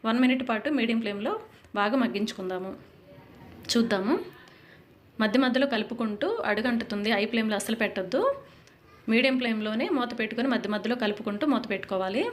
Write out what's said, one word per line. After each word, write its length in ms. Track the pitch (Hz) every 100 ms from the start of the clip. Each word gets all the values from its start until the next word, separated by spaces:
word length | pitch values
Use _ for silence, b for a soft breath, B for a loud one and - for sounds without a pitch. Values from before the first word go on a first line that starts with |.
| 226
వన్ 120 | 233
మినిట్ 180 | 254 254 247
పాటు 200 | 220 277 285
మీడియం 220 | 233 226
ఫ్లేమ్లో 300 | 220 202 220 440 - B B 208
బాగా 180 | 208 262
మగ్గించుకుందాము. 720 | 233 202 214 - 185 185 190 - - - - - - - - - -
చూద్దాము, 420 | 240 220 202 196 381 - B B B B B B - - -
మధ్య 180 | 220 233
మధ్యలో 220 | 254 247 277
కలుపుకుంటూ, 540 | 220 214 233 226 208 330 453 220
అడుగంటుతుంది, 600 | 208 247 233 226 208 208 208
హై 60 | 214
ఫ్లేమ్లో 240 | 233 220 202
అస్సలు 180 | - 226
పెట్టొద్దు. 400 | 208 190 185 262 508 554 B B B B - - -
మీడియం 260 | 226 262 262
ఫ్లేమ్లోనే 460 | 247 220 214 220 349 294
మూత 120 | 240 226
పెట్టుకొని 300 | 214 226 269
మధ్య 160 | 220 214
మధ్యలో 220 | 208 220 247
కలుపుకుంటూ 420 | 214 208 220 208 311
మూత 180 | 233 -
పెట్టుకోవాలి 500 | 196 - 190 190 214 453